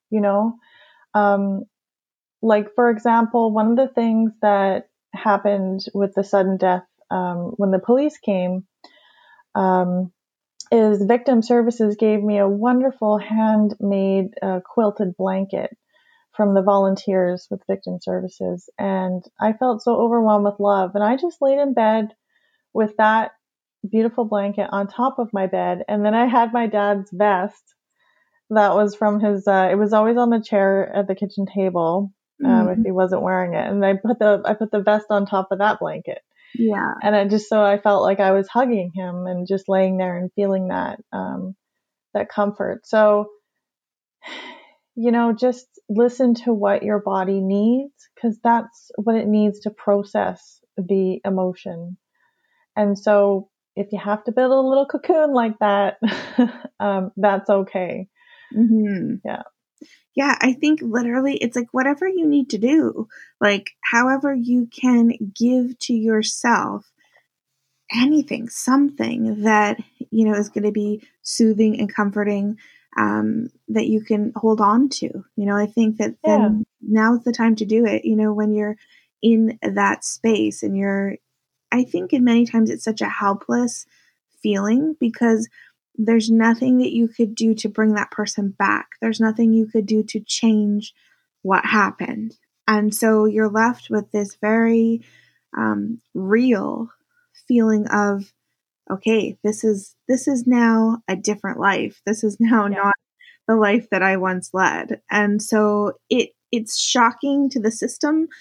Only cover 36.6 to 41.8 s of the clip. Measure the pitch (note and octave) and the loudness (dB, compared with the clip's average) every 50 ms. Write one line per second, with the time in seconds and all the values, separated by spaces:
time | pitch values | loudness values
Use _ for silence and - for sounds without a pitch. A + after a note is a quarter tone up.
36.6 | A3+ A3 G3+ F#3+ - - - - - G#3 G#3 G3+ G3+ G3 G#3+ G#3 G#3 - A3 G#3+ | -2 0 0 -2 -4 -6 -6 -4 -2 0 2 2 2 2 0 -2 -2 0 2 2
37.6 | G#3 G3+ G3+ G3+ - G#3+ G3+ F#3 - F#3 G3 G3+ G3 F#3+ F#3+ G3 G3 - - A#3 | 4 4 2 2 2 2 2 2 2 2 2 2 2 2 2 2 0 0 0 0
38.6 | C4+ B3 A#3 G3 F3 F3+ E3 F#3+ F#3 F3+ F3 F3+ F3+ F#3 F3+ F3 F3+ F#3 G3 F#3+ | 0 0 0 -2 -4 -6 -8 -8 -8 -8 -8 -8 -8 -6 -6 -6 -4 -4 -4 -4
39.6 | F#3+ - G3 F#3+ F#3+ F#3+ F#3+ F#3 F#3 F#3 F3+ F3+ F#3 F#3 - G3+ G3+ G3 F#3+ F#3+ | -2 0 0 2 2 2 0 -2 -2 -4 -4 -6 -8 -6 -4 -2 -2 0 0 -2
40.6 | F#3 F#3 F#3 F#3 F3+ - G#3 G#3+ - - - F#3+ F#3+ G3 - - F#3 F#3 G3 _ | -2 -4 -4 -4 -6 -6 -8 -12 -14 -12 -10 -8 -8 -8 -8 -8 -10 -10 -12 _
41.6 | _ _ _ _ | _ _ _ _